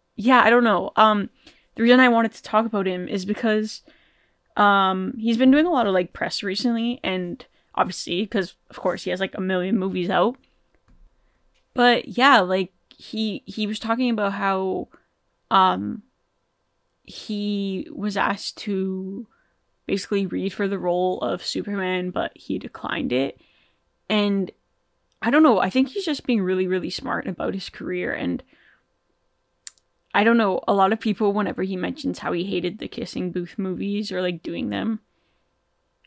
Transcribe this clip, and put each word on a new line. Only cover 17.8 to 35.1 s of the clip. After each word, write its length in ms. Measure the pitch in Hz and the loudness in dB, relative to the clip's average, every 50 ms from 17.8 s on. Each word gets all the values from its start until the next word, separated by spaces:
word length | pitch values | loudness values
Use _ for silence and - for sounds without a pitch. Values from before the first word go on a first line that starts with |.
| - - | -8 -10
was 260 | - - 196 208 190 202 | -8 -6 -4 -4 -2 0
asked 400 | - - 202 196 - - - - | 0 0 -2 -4 -6 -10 -10 -10
to 680 | - 214 202 190 190 190 190 190 190 190 196 202 233 - _ _ _ _ _ _ _ _ _ _ _ | -6 -4 -2 -2 -2 -2 -4 -6 -8 -8 -10 -10 -12 -14 _ _ _ _ _ _ _ _ _ _ _
basically 400 | - 190 196 - - 208 202 196 | -4 -4 -4 -2 -2 -2 -2 -2
read 280 | 180 180 185 185 196 - | -2 -4 -4 -4 -4 -4
for 140 | - 208 196 | -4 -4 -4
the 120 | 196 190 | -4 -4
role 400 | 175 180 175 180 185 185 185 - | -2 -2 0 0 0 0 -2 -2
of 240 | - 240 - 175 - | -4 -4 -4 -4 -6
Superman, 640 | - - 196 180 202 208 202 190 185 185 185 180 180 | -6 -6 -6 -6 -6 -4 -4 -4 -2 -2 -2 -4 -4
but 220 | 180 185 - - - | -4 -4 -4 -6 -6
he 220 | - - - 190 - | -10 -8 -6 -6 -6
declined 560 | - - - - - - - - - - - | -6 -10 -14 -10 -8 -8 -6 -4 -4 -2 0
it. 260 | 131 - - - _ _ _ _ _ _ _ _ _ _ _ _ _ _ - | 0 0 -2 -4 _ _ _ _ _ _ _ _ _ _ _ _ _ _ -2
And 420 | 214 214 208 202 202 196 190 - - _ _ _ _ _ _ _ _ _ _ _ _ - | 0 0 2 2 0 0 -2 -4 -6 _ _ _ _ _ _ _ _ _ _ _ _ -6
I 80 | - 220 | -2 2
don't 140 | 247 302 320 | 4 6 6
know, 160 | 302 226 190 | 6 6 4
I 100 | - 185 | 2 2
think 200 | - 262 262 254 | 2 2 2 2
he's 160 | - 415 370 | 0 -6 -4
just 200 | - 294 277 - | -4 -4 -4 -2
being 160 | - 247 220 | -2 0 0
really, 260 | 190 180 185 185 190 180 | 2 0 0 0 0 0
really 220 | 185 185 180 185 | 0 -2 -2 -4
smart 380 | - - - - 185 - - - | -8 -8 -6 -6 -6 -6 -6 -6
about 260 | 180 - - - 185 | -6 -4 -4 -4 -4
his 160 | 196 - - | -6 -8 -12
career. 440 | - - 190 165 180 180 180 - - | -14 -12 -8 -6 -6 -4 -4 -4 -6
And 300 | - - 175 180 - - _ _ _ _ _ _ _ _ _ _ _ _ _ _ _ _ _ _ _ _ _ _ _ - - _ _ _ _ _ _ _ _ - | -4 -4 -4 -4 -6 -8 _ _ _ _ _ _ _ _ _ _ _ _ _ _ _ _ _ _ _ _ _ _ _ -20 -20 _ _ _ _ _ _ _ _ 0
I 100 | 208 214 | 2 4
don't 140 | 226 233 233 | 4 4 4
know, 240 | 226 196 185 - - - | 4 2 0 -2 0 0
a 60 | 202 | 2
lot 200 | 196 190 190 220 | 4 4 2 2
of 60 | 226 | 0
people, 340 | - 226 202 - 214 202 196 | 0 -2 0 0 0 0 2
whenever 300 | 208 202 190 196 - 185 | 0 -2 -2 -2 -4 -4
he 120 | 190 196 | -4 -4
mentions 440 | 180 185 180 170 - - 180 180 - | -4 -4 -6 -6 -6 -6 -6 -6 -4
how 140 | - - 175 | -4 -4 -4
he 100 | 170 175 | -4 -4
hated 360 | 196 196 - 170 175 196 208 | -4 -4 -4 -4 -4 -6 -8
the 80 | - - | -12 -10
Kissing 440 | - - 156 - - - 180 180 | -8 -8 -8 -8 -6 -6 -6 -4
Booth 260 | 170 180 175 175 - - | -4 -6 -6 -8 -8 -6
movies 540 | 190 190 180 180 190 202 202 208 214 196 | -6 -6 -4 -4 -4 -4 -4 -4 -4 -4
or, 100 | 196 185 | -4 -4
like, 220 | 185 180 175 165 - | -2 -4 -4 -6 -8
doing 260 | - 165 175 - 208 | -8 -8 -6 -6 -4
them, 300 | - 98 - - 220 214 _ _ | -4 -4 -4 -4 -4 -6 _ _